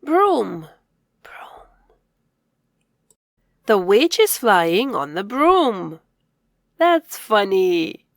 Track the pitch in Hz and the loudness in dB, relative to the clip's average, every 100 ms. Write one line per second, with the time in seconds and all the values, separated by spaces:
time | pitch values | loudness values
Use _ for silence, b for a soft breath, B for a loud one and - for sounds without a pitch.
0 | 339 330 403 339 202 175 156 - _ _ | 0 0 2 0 -2 -8 -14 -20 _ _
1 | _ _ - - - - - _ _ _ | _ _ -20 -20 -20 -20 -20 _ _ _
2 | _ _ _ _ _ _ _ _ _ _ | _ _ _ _ _ _ _ _ _ _
3 | _ _ _ _ _ _ - 214 180 202 | _ _ _ _ _ _ -2 -2 4 2
4 | 320 - 427 - 240 190 165 170 269 202 | 2 2 0 0 2 2 2 0 -2 -4
5 | 143 151 202 247 302 370 302 208 170 160 | -6 -8 -8 -2 2 2 2 -2 -8 -14
6 | _ _ _ _ _ _ _ _ 339 339 | _ _ _ _ _ _ _ _ 2 2
7 | 311 - - 427 403 381 370 170 - - | -2 -18 -2 0 0 0 0 0 -4 -8
8 | _ | _